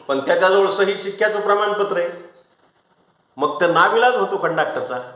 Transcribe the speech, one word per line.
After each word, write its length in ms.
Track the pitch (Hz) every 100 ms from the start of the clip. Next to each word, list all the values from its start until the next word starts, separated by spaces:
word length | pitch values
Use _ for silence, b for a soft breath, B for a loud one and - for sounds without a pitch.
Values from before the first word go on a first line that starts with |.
पण 200 | - 135
त्याच्याजवळ 480 | - 175 185 196 190
सही 280 | - 196 196
शिक्क्याचं 420 | 196 - 214 208
प्रमाणपत्र 560 | 202 202 208 202 196 175
आहे. 120 | 175 175 - _ _ _ _ _ _ _ _ _ _ -
मग 240 | 147 147
तर 100 | 170
नाविलाज 460 | 165 196 226 247 240
होतो 200 | 190 190
कंडक्टरचा 600 | 170 160 151 127 - 123 -